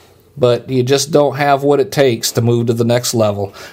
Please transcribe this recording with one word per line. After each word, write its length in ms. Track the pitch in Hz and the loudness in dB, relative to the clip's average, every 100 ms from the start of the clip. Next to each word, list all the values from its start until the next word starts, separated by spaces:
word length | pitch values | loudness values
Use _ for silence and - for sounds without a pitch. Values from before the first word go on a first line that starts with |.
| _ _ _ - | _ _ _ -2
but 320 | 123 117 - | 0 0 -2
you 140 | 131 | -2
just 300 | 127 139 147 | 0 0 2
don't 240 | 147 143 131 | 2 0 0
have 260 | 143 139 | 0 2
what 160 | 143 143 | 2 0
it 140 | 135 | 0
takes 400 | 151 135 113 - | 2 2 2 -4
to 80 | - | -2
move 260 | 117 117 117 | 0 0 0
to 60 | |
the 120 | 117 | 0
next 300 | 117 120 - | 0 0 -2
level. 400 | 113 107 101 98 - - | -2 0 -2 -8 -10 -20